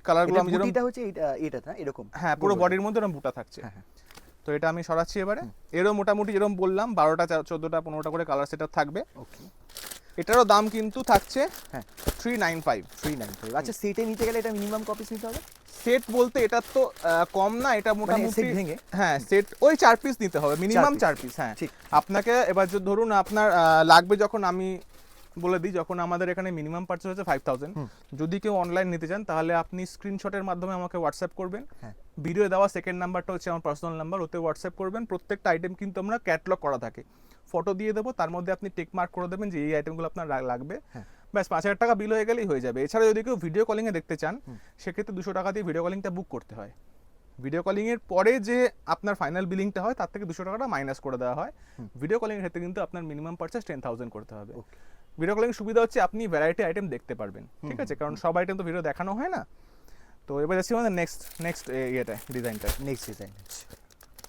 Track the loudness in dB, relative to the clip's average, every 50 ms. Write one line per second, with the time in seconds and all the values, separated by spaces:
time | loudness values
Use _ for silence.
0 | 0 2 4 4 4 4 4 4 4 4 2 2 2 2 0 0 0 -2 -4 -4
1 | -8 -6 -4 -2 -2 -2 -2 -2 -4 -4 -6 -6 -10 -10 -10 -8 -8 -8 -8 -8
2 | -12 -14 -10 -4 0 0 0 2 4 2 4 4 4 4 2 2 0 0 0 0
3 | 0 -2 -2 -4 -4 -6 -6 -6 -10 -14 -14 -16 -16 -16 -16 -18 -20 -20 -20 -20
4 | -20 -20 -20 -20 -20 -20 -20 -12 -6 -4 -2 0 0 0 0 -2 -2 -2 0 0
5 | 0 0 -2 -4 -2 -2 -2 -4 -6 -10 -14 -16 -12 -4 0 2 4 4 4 4
6 | 2 2 2 2 2 2 2 2 2 2 2 2 0 2 2 2 0 0 2 4
7 | 4 6 6 4 2 2 2 -2 -2 -2 -6 -4 -4 -2 -2 -2 -4 -4 -6 -6
8 | -4 -4 -2 -4 -2 0 0 0 0 -2 -4 -6 -6 -2 0 0 0 0 0 -8
9 | -8 -10 -14 -20 -20 -20 -20 -20 -20 -20 -20 -20 -20 -18 -16 -14 -12 -12 -14 -16
10 | -16 -14 -8 -6 0 4 8 8 8 8 8 6 6 4 0 -2 -4 -4 -4 -2
11 | 2 6 6 6 6 4 -2 -2 -2 -2 -4 -10 -16 -12 -12 -12 -12 -14 -14 -8
12 | -6 -6 -4 -4 -2 -2 -2 0 0 0 0 0 0 0 0 0 -2 -10 -12 -6
13 | -4 -4 -4 -4 -6 -10 -10 -10 -10 -6 -4 -4 -4 -4 -6 -4 -4 -4 -2 -2
14 | -2 -2 -2 -2 0 0 0 0 -2 -2 -4 -4 -4 -4 -4 -6 -4 -6 -8 -8
15 | -8 -10 -10 -10 -8 -8 -10 -10 -12 -14 -20 -20 -20 -20 -14 -4 2 2 2 2
16 | 2 2 4 4 4 4 4 2 2 4 4 2 0 2 2 4 4 2 2 -2
17 | 0 2 4 4 4 2 2 2 2 2 2 0 0 2 2 2 2 2 0 2
18 | 2 2 2 2 2 2 2 0 0 2 0 0 -2 -2 -4 -8 -10 -6 -2 2
19 | 2 2 2 0 0 4 4 4 4 2 2 6 6 6 8 8 8 8 8 8
20 | 4 -2 -2 -2 -2 0 0 2 2 2 2 2 2 2 4 6 6 6 4 4
21 | 2 2 2 0 -4 -10 -6 -6 -6 -6 -6 -6 -8 -8 -10 -12 -4 2 2 4
22 | 4 4 2 0 2 4 4 4 4 4 4 4 2 2 2 -2 0 0 0 2
23 | 2 2 4 2 2 2 2 4 4 6 6 6 8 8 8 8 10 12 10 10
24 | 10 8 4 4 4 2 2 0 0 0 0 0 -2 -4 -6 -8 -10 -16 -20 -20
25 | -20 -20 -20 -20 -20 -18 -10 -4 0 0 2 2 0 -2 -2 -2 -4 -2 -4 -4
26 | -2 -2 0 0 0 -2 -2 -2 -4 -6 -4 -6 -6 -6 -6 -6 -6 -6 -6 -6
27 | -6 -8 -6 -4 -2 -2 -2 -2 0 -2 -2 -2 -4 -8 -8 -8 -10 -10 -12 -18
28 | -20 -14 -8 -6 -4 -2 -2 -2 -2 0 0 0 0 0 0 0 0 0 -2 -4
29 | -4 -6 -6 -6 -6 -4 -2 0 0 2 2 0 0 -2 -6 -8 -8 -10 -10 -12
30 | -10 -8 -8 -6 -6 -6 -6 -4 -4 -4 -6 -4 -4 -6 -6 -6 -6 -6 -4 -2
31 | -2 -2 -2 -2 -6 -6 -6 -6 -8 -8 -8 -10 -12 -14 -16 -16 -16 -16 -18 -18
32 | -20 -18 -12 -8 -6 -2 2 2 2 4 4 4 4 4 2 -2 -6 -4 -4 -4
33 | -4 -4 -4 -4 -4 -4 -6 -6 -4 -4 -4 -2 -2 -4 -4 -4 -6 -8 -6 -6
34 | -6 -4 -4 -4 -4 -4 -4 -2 -2 -2 -2 -2 -6 -10 -8 -6 -6 -6 -6 -6
35 | -6 -6 -6 -6 -4 -6 -6 -2 2 2 2 2 0 -6 -8 -6 -8 -8 -6 -4
36 | -4 -2 -2 -2 0 0 0 0 2 0 0 0 0 0 -2 -2 -4 -6 -10 -12
37 | -18 _ _ -20 -20 -20 -20 -20 _ -4 -2 -2 0 0 -2 -2 0 -2 -2 -2
38 | -2 -4 -2 -2 -2 -2 -2 -4 -2 -2 -4 -4 -4 -8 -8 -8 -8 -6 -4 -4
39 | -4 -4 -4 -6 -6 -6 -6 -6 -6 -6 -4 -4 -2 0 0 0 -2 -2 -6 -6
40 | -6 -6 -6 -6 -6 -4 -4 -4 -2 -2 -4 -4 -6 -10 -12 -12 -14 -14 -18 -18
41 | -18 -18 -20 -20 -12 -4 -2 -2 -2 0 0 0 0 0 2 2 4 4 4 2
42 | 2 0 0 0 2 2 0 0 0 0 0 0 -2 -2 -2 -2 -2 0 2 4
43 | 6 6 4 4 0 -2 -4 -2 -2 -2 2 2 2 2 0 -2 -2 -2 -2 -4
44 | -4 -4 -6 -4 -4 -4 -4 -6 -12 -16 -18 -18 -18 -20 -18 -12 -10 -10 -6 -6
45 | -8 -8 -6 -8 -6 -6 -4 -2 -2 -2 -2 -2 -2 -2 -2 0 -2 -2 -4 -4
46 | -6 -6 -6 -8 -8 -8 -10 -10 -10 -10 -14 -14 -14 -14 -16 -20 -20 -20 -20 -20
47 | -20 -20 -20 -20 _ _ -16 -10 -8 -4 -4 -4 -2 -2 -2 0 0 -2 -2 -4
48 | -4 -2 2 4 6 6 4 4 2 0 2 2 2 2 0 -2 -4 -4 -4 -2
49 | -2 -2 -2 -2 -2 -4 -2 -4 -4 -2 -2 -2 -2 -2 -2 -2 -2 -2 -2 -2
50 | -4 -6 -6 -8 -8 -8 -8 -8 -8 -8 -6 -6 -4 -4 -4 -4 -2 -4 -6 -6
51 | -6 -6 -4 -2 -2 -2 -2 -2 -4 -8 -8 -14 -20 -20 -18 -16 -16 -14 -12 -8
52 | -2 0 0 0 0 -2 -4 -4 -6 -6 -6 -6 -8 -6 -6 -6 -6 -6 -8 -10
53 | -10 -10 -10 -10 -10 -10 -8 -8 -8 -8 -8 -8 -8 -8 -10 -8 -6 -8 -6 -8
54 | -8 -10 -12 -14 -16 -14 -16 -16 -16 -16 -16 -18 -18 -20 -20 -20 -20 -20 -20 -20
55 | -20 -14 -8 -4 -2 0 2 2 2 0 0 -4 -2 2 4 4 4 4 2 2
56 | 2 2 0 -2 -4 0 0 2 2 2 2 2 0 -2 -2 -4 -4 -6 -6 -8
57 | -8 -10 -10 -8 -8 -10 -10 -14 -18 -20 -18 -14 -10 -10 -8 -6 -6 -6 -6 -6
58 | -6 -6 -6 -2 -2 0 2 2 0 0 -2 -4 -4 -4 -4 -4 -4 -4 -4 -4
59 | -4 -4 -4 -4 -4 -4 -4 -6 -8 -10 -16 -20 -20 -20 -20 -20 -20 -20 -20 -20
60 | -20 -20 -20 -18 -10 -6 -2 -2 0 2 2 0 0 2 0 2 2 2 2 0
61 | -2 -2 -4 -10 -14 -14 -12 -8 -6 -6 -6 -8 -8 -8 -4 -4 -2 -2 -2 -2
62 | -2 -4 -6 -10 -8 -8 -6 -6 -4 -4 -6 -6 -4 -4 -4 -4 -4 -6 -6 -6
63 | -8 -12 -12 -12 -14 -16 -16 -18 -18 -18 -18 -18 -18 -18 -20 -20 -20 -20 -20 _
64 | -20 -20 -20 -20 -18